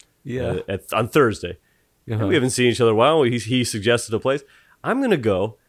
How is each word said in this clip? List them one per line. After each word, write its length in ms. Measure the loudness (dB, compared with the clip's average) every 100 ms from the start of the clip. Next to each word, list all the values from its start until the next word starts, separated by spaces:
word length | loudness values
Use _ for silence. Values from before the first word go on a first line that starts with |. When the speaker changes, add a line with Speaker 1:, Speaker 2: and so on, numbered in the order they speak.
| _ _
Speaker 1:
Yeah. 200 | -10 -6
Speaker 2:
uh, 160 | -4 -4 -4
at, 260 | -8 -4
on 140 | -4 0
Thursday. 500 | 2 2 0 -8 -12 _ _ _ _ -8
And 80 | -4
Speaker 1:
Uh-huh. 120 | 0
Speaker 2:
we 60 |
haven't 160 | 0 0
seen 220 | 2 2
each 100 | 4
other 80 | 2
in 60 | 4
a 20 |
while. 240 | 4 4
He, 140 | 2 0
he 260 | -2 -2
suggested 500 | -2 -2 0 0 0 -4
a 40 |
place. 240 | -2 -4 -6 _ _ _
I'm 180 | -6 -2
gonna 160 | 0 0
go, 400 | 2 0 -2 -6